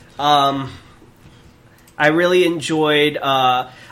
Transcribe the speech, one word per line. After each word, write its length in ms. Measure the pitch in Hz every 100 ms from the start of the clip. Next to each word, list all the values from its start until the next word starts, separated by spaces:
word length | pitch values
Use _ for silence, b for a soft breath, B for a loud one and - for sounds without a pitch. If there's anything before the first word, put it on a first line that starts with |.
| b -
Um... 540 | 147 147 139 139 127 B B B - _ - - - _ - _ - -
I 80 | 151
really 380 | 160 175 180 170
enjoyed, 720 | 170 135 160 151 147 147 147
uh, 500 | 139 135 127 123 - B B